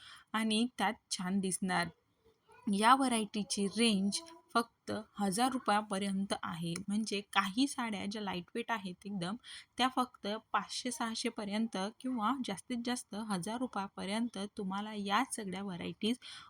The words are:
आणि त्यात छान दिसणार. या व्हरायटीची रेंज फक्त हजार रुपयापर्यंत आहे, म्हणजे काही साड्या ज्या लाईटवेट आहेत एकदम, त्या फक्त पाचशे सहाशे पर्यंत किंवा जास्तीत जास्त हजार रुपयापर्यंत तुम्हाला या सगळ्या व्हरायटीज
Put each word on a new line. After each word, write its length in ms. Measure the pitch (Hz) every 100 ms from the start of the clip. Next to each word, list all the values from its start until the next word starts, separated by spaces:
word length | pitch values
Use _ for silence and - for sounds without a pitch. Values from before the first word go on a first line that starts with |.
| - - -
आणि 320 | 220 220 214 240 -
त्यात 160 | 202 233 -
छान 280 | - 180 196
दिसणार. 480 | 190 180 190 180 170 - _ _ _ _ _ - -
या 280 | 196 226 269
व्हरायटीची 720 | 262 226 208 214 196 - 202
रेंज 520 | 190 233 196 202 - - - _
फक्त 380 | 233 240 _ - 208 220 -
हजार 340 | 202 190 254
रुपयापर्यंत 800 | 254 - 208 214 196 202 190 196 214
आहे, 300 | 196 170 170 175 196
म्हणजे 320 | 208 214 202 -
काही 320 | 202 196 196 277
साड्या 380 | - 233 196 196
ज्या 160 | 214
लाईटवेट 500 | 202 185 170 233 233
आहेत 340 | 226 190 180 202
एकदम, 300 | 202 170 233 - - - -
त्या 100 | 247 262
फक्त 320 | 247 - 202 220 _
पाचशे 380 | 208 190 - 254
सहाशे 380 | - 226 226 240
पर्यंत 480 | 233 202 208 226 190 196 -
किंवा 340 | 262 254 214 269 240
जास्तीत 320 | 196 - 240 233
जास्त 300 | 247 - 202 220
हजार 280 | 190 185 240
रुपयापर्यंत 760 | 254 202 196 - 185 214 233 190 208 -
तुम्हाला 360 | 190 196 214 214
या 280 | 196 208 262
सगळ्या 300 | - 196 185
व्हरायटीज 540 | 202 175 180 170 208 247 - -